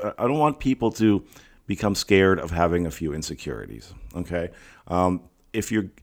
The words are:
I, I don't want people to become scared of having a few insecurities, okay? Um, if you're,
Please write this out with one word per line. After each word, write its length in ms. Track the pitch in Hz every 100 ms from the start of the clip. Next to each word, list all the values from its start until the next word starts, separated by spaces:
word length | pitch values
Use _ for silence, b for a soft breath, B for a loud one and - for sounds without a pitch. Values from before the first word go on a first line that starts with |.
I, 100 | 104 -
I 120 | 120
don't 100 | 151
want 220 | 151 139
people 320 | 135 131 113
to 320 | 107 110 98 B B B B -
become 300 | 98 107 98
scared 420 | - 98 95 90
of 140 | 78
having 340 | 85 85 85 85
a 40 |
few 200 | - 80
insecurities, 800 | 76 76 73 76 57 50 55 - - -
okay? 360 | 85 87 85 87 B B B -
Um, 360 | 87 92 90 - _ _
if 200 | 113 -
you're, 180 | 110 95 -